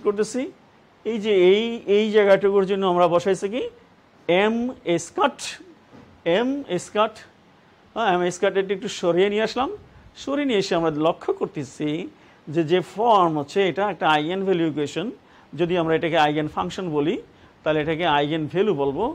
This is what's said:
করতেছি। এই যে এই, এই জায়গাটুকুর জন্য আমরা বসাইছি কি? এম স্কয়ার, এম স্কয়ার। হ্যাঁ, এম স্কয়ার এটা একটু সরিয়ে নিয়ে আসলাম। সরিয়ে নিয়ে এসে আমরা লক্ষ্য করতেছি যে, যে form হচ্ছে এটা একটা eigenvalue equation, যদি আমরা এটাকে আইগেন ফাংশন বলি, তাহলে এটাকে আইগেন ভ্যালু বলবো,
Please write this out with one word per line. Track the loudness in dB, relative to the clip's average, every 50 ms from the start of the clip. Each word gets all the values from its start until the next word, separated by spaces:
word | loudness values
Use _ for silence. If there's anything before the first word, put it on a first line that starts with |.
| 0 -2
করতেছি। | 0 0 -2 -2 -2 -6 -6 -6 -10 -16 _ _ _ _ _ _ _ _ -8 -6
এই | -4 -2 0
যে | 2 4 6 6 6
এই, | 6 6 4 0 -4 -6 -2 2 2 2
এই | 2 4 4
জায়গাটুকুর | 4 6 6 6 4 4 4 2 2 2 2
জন্য | 0 0 2 2 4
আমরা | 4 4 4 4
বসাইছি | 2 2 2 0 0 -2 -4 -4
কি? | -4 -6 -6 -10 -14 -20 _ _ _ _ _ _ _ _ 0 2 2 2
এম | 2 0 0 -4 -6 -8 -8 -4 -2 -2 -2 -2
স্কয়ার, | -4 -4 -2 -2 -2 -2 -4 -12 -14 -14 -14 -18 -20 -20 _ _ _ -20 -20 -20 -20 -18 -8 -4 0 0 0
এম | 0 -2 -4 -6 -6 -6 -6 -6 -6
স্কয়ার। | -4 -2 0 0 0 -2 -8 -20 -20 _ _ _ _ _ _ _ _ _ _ _ _ -8
হ্যাঁ, | -4 0 0 2
এম | 2 0 -2 -2
স্কয়ার | 0 0 0 2 0
এটা | -2 -2 -2 -6
একটু | -6 -8 -8 -4
সরিয়ে | -2 0 2 2 2 2 2
নিয়ে | 0 -2 -2
আসলাম। | -2 -2 -4 -4 -4 -10 -14 -20 -20 -20 -20 -20 -20 -14 -8
সরিয়ে | -6 -4 -2 0 0
নিয়ে | 0 0 0
এসে | 0 0 0
আমরা | 0 0 0 2 0 0
লক্ষ্য | 0 -2 -4 -6 -4 -4
করতেছি | -4 -8 -6 -8 -10 -10 -8 -6 -6 -4 -4 -6 -8 -10 -14 _ -20 -20 _ _ -14 -6 -2
যে, | -2 0 2
যে | 2 0 0 -2 -6
form | -2 2 4 4 4 4 4 2 -2
হচ্ছে | -4 -4 -2 0 0 0
এটা | 0 -2 -2 -4 -4
একটা | -2 0 2 2
eigenvalue | 2 0 -2 -4 -4 -2 0 0 0 0 -2
equation, | -2 -4 -4 -6 -4 -6 -6 -8 -8 -12 _ _ -20 -20 -20 _ -6 -4
যদি | -2 0 0 0
আমরা | 0 0 0 0
এটাকে | 0 0 2 2 2
আইগেন | 2 2 0 -4 -4 -4
ফাংশন | -6 -6 -6 -6 -8 -6 -4 -2 0
বলি, | 0 0 -2 -4 -6 -12 _ _ -20 -20 _ _ -4
তাহলে | -2 0 0 0
এটাকে | -2 -2 -2 0 2 2 2
আইগেন | 2 0 0 -2 -4 -4
ভ্যালু | -2 0 0 0 0 0
বলবো, | 0 -2 -2 -2 -4 -4 -6